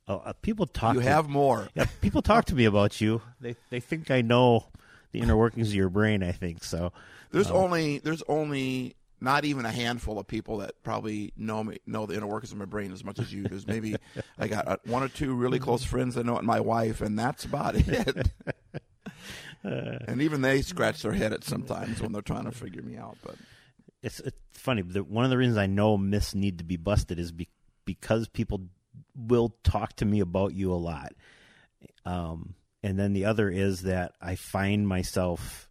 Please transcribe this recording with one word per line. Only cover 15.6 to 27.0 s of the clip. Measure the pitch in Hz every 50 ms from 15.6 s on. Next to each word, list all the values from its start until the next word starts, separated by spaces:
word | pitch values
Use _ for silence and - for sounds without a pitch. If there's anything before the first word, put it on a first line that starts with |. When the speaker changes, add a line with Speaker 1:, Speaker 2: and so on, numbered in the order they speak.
| 131 135 120 120 127
Speaker 2:
friends | - 123 127 127 123 117
I | 120
know, | 117 120 120 -
and | -
my | 113 113 107
wife, | 110 110 113 117 113 110 110 -
and | 110 104 104 107
that's | 117 131 147 - -
about | - - 143 - - -
it. | 220 - - - - 226 135 - - 208 - -
<laughs> | - - 165 - _ _ _ - - _ _ _ _ - - - - - - - - - - - _ -
Speaker 1:
Uh, | 104 127 127 113 117 120 - - -
Speaker 2:
And | - 123
even | 147 156 151 139
they | 131 131 135 139
scratch | 131 - 180 156 117 110 - -
their | - 107
head | 110 104 107 107
at | 107 - -
sometimes | - 139 - - 123 - 92 98 - 113 104
when | 107 104
they're | 101 104
trying | 101 - - - 113
to | 110
figure | - - - 95 90 -
me | - 64 62
out. | - - - - -
But | - - - - - - - - _ _ _ _ - - _ _
Speaker 1:
it's, | - 113 - -
it's | - - - - - -
funny. | - - - 135 127 104
The, | 87 87 92 98 92
one | - 101 113 123
of | 131
the | 127 123
reasons | 127 123 117
I | 104 98
know | 98 98 101 104 110 107
myths | 98 98 98 101 104 98 - -
need | 98 98 101 90 82
to | 85
be | 82 92
busted | 85 82 98 104 104